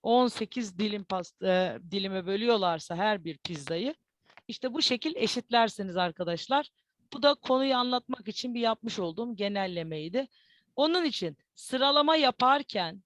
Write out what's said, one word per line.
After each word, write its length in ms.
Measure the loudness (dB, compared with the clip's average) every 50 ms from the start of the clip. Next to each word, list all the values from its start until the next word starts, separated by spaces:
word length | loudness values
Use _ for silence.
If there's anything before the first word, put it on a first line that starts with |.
On 260 | 2 4 4 4 4 4
sekiz 500 | 0 -4 -8 -6 -6 -6 -6 -6 -2 -2
dilim 260 | -2 -2 -2 -6 -4
pasta, 420 | _ -4 -4 -4 -8 _ _ 2
e, 320 | 2 4 4 2 0 -2 -8 -8 -6
dilime 360 | -4 -4 -4 -2 -4 -4 -4
bölüyorlarsa 720 | -2 -2 0 2 2 4 4 4 0 0 -2 -6 -8 -4
her 280 | 0 2 2 0 0 -2
bir 140 | -8 -10 -8
pizzayı, 560 | _ -8 -8 -8 -6 -4 -4 -2 -2 -4 -6 _ _ _ _ _ _ _ _ -20 _ -14
işte 260 | -10 -6 -6 -4 -2
bu 80 | 0
şekil 340 | 0 0 0 0 -2 -6 -2
eşitlersiniz 800 | -2 -2 -2 -2 -4 -4 _ 2 4 4 2 0 -8 -8 -4 -2
arkadaşlar. 760 | -2 -2 -2 -2 -6 -4 -4 -4 -6 -2 0 0 0 0 -2 _ _ _ _ _ _ _ _
Bu 100 | -6 2
da 120 | 4 4 4
konuyu 420 | _ 0 0 2 2 4 2 2
anlatmak 520 | 2 2 0 0 -2 _ -4 -10 -8 -8 -10
için 260 | -8 -6 -6 -6 -4
bir 60 | 0
yapmış 380 | 0 0 0 _ -6 -8 -4 -4
olduğum 380 | -4 -4 -4 -6 -6 -6 -4
genellemeydi. 920 | -4 -4 -2 -2 -2 -4 -4 -4 -6 -6 -6 -8 -8 -8 -4 -4 -4 -4 -4 _ _ _ _ _ _ _ _ _
Onun 280 | 2 2 4 4 2 0
için 320 | 0 -2 -2 -6 -6 -6 _ _ _ _
sıralama 640 | -20 -8 -4 0 2 2 4 4 4 4 6 4
yaparken 840 | 4 4 2 2 4 4 4 4 4 0 -4 -4 -4 -4 -4 -6 -14 _